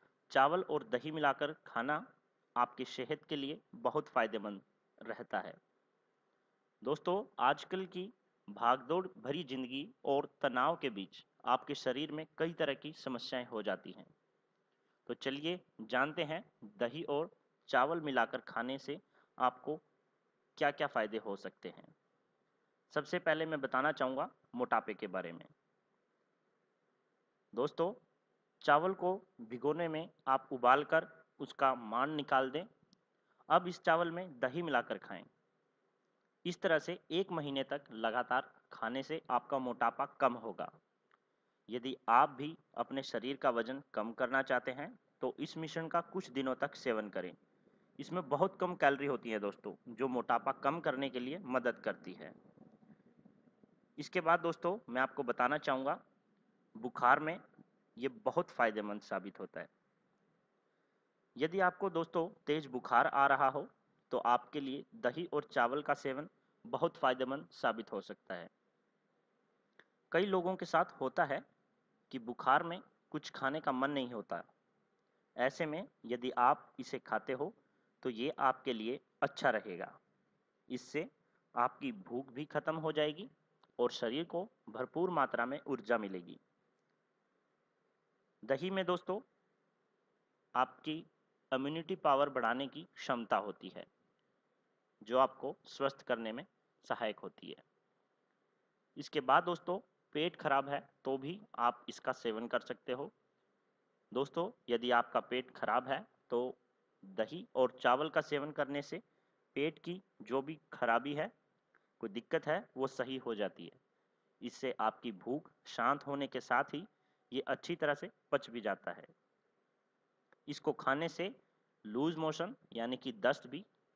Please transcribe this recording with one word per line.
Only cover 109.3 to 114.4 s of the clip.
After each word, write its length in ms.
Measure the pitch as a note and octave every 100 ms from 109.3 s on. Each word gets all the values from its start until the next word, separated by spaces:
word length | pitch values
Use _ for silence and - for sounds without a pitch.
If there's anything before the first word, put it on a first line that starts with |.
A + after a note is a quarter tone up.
| _ _
पेट 240 | - D3+ D#3+
की 240 | - F3+ - -
जो 200 | G#2+ C3
भी 180 | C#3 D#3 _
खराबी 420 | - A#2 A#2 C3+
है, 180 | D3 F3 - _ _ _ _ _ _
कोई 120 | A2+
दिक्कत 360 | G2+ A#2 D#3+ D3+
है, 220 | E3+ B3 -
वो 100 | C3
सही 300 | - B2+ C3
हो 180 | B2
जाती 300 | A2 G2 -
है। 160 | E2+ - _ _ _ _ _ _